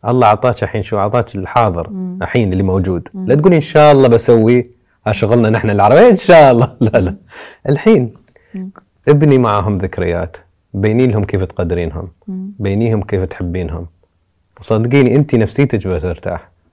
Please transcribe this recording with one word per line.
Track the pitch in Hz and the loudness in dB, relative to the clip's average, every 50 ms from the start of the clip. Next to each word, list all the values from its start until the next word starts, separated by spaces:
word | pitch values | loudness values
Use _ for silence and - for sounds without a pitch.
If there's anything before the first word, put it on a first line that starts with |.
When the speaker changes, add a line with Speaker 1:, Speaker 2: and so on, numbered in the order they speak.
| - | -6
Speaker 1:
الله | 110 123 127 117 | -2 0 2 4
عطاك | 104 107 107 - 123 110 - 104 | 2 2 2 0 -2 -2 -2 -6
الحين | - - 104 95 | -6 -6 -6 -6
شو؟ | - 110 | -4 -4
عطاك | 101 98 107 113 123 - - - | -2 -2 -2 -2 -2 -4 -4 -8
الحاضر، | 98 92 - - 120 117 101 85 85 82 226 | -12 -8 -4 -2 0 0 0 -2 -4 -8 -8
Speaker 2:
مم. | 202 185 185 180 180 185 | -10 -12 -10 -10 -10 -10
Speaker 1:
الحين | - - - 123 110 95 | -8 -4 -2 -2 -2 0
اللي | 92 95 98 | -2 -2 -2
موجود. | 92 92 98 87 92 90 85 - - - | -2 -2 -2 -2 -2 -4 -6 -8 -12 -14
Speaker 2:
مم. | - 92 | -8 -4
Speaker 1:
لا | 104 131 | -2 0
تقولي: | 151 156 190 175 | 2 2 2 2
"إن | 156 | 2
شاء | 147 - - 151 151 151 | 0 0 2 4 6 6
الله | 143 135 131 | 6 6 4
بسوي، | 120 117 110 - 127 120 113 110 113 123 123 120 - _ _ _ _ _ _ - | 4 2 2 2 2 2 4 4 2 2 0 0 -4 _ _ _ _ _ _ -6
ها | 110 | -6
شغلنا | 104 - 117 101 117 120 110 110 | -4 -2 -2 0 2 2 2 2
نحن | 110 - - 110 | 0 0 -2 -2
العربية، | 104 98 98 107 135 175 233 247 | 0 2 2 4 6 6 6 6
إن | 202 | 4
شاء | 170 - - 175 160 143 135 | 2 2 4 6 8 8 6
الله." | 123 117 127 - - | 6 2 0 -2 -2
<laughs> | - | -2
لا، | 123 107 - 113 | -2 0 0 0
لا. | 92 95 | -2 -2
Speaker 2:
مم. | 101 - _ _ - - - - - _ - 135 | -6 -10 _ _ -20 -20 -20 -20 -20 _ -4 -4
Speaker 1:
الحين | 147 147 - 220 226 147 123 113 - _ _ _ _ _ _ _ - | -4 0 2 2 2 2 0 -4 -8 _ _ _ _ _ _ _ -16
Speaker 2:
مم. | 190 185 196 - - _ _ _ _ - | -14 -14 -14 -18 -20 _ _ _ _ 0
Speaker 1:
ابني | 147 151 143 156 147 135 | 2 2 4 4 4 4
معاهم | 127 120 110 104 101 95 107 101 | 2 2 2 0 0 -2 -2 -4
ذكريات، | 90 95 92 - 92 90 87 85 87 87 87 - - _ _ _ _ _ _ - | -4 -4 -6 -6 -6 -4 -4 -4 -4 -6 -10 -12 -18 _ _ _ _ _ _ -8
بيني | 98 101 107 107 123 131 | -4 -2 0 0 2 0
لهم | 123 104 107 95 | 0 0 -2 -4
كيف | - - 92 92 | -4 -4 -4 -4
تقدرينهم، | - - - 90 85 90 87 85 80 78 85 85 82 _ _ _ | -6 -6 -6 -4 -4 -4 -4 -6 -6 -8 -10 -12 -14 _ _ _
Speaker 2:
مم. | 202 185 185 190 202 202 - | -14 -14 -12 -12 -14 -12 -10
Speaker 1:
بينيهم | 101 98 98 107 117 113 113 104 95 | -6 -4 -4 -2 -2 -2 -2 -4 -6
كيف | - 104 92 92 | -4 -6 -6 -6
تحبينهم. | - - - 92 85 87 92 87 78 82 82 87 85 _ _ _ _ _ _ _ _ _ _ _ _ _ - | -6 -8 -10 -10 -8 -8 -8 -8 -8 -10 -12 -12 -16 _ _ _ _ _ _ _ _ _ _ _ _ _ -14
وصدقيني، | - - 110 110 113 120 139 143 127 120 120 | -6 -4 -2 -2 0 2 2 2 4 4 2
أنت | 147 147 - 127 | 2 0 0 0
نفسيتك | 113 107 101 - 139 143 - 120 98 - | 0 0 0 -2 -2 -2 -2 -2 -4 -4
بترتاح. | 95 90 85 82 90 82 - - 92 87 - - _ _ _ _ _ | -4 -6 -6 -6 -6 -8 -8 -8 -10 -10 -10 -12 _ _ _ _ _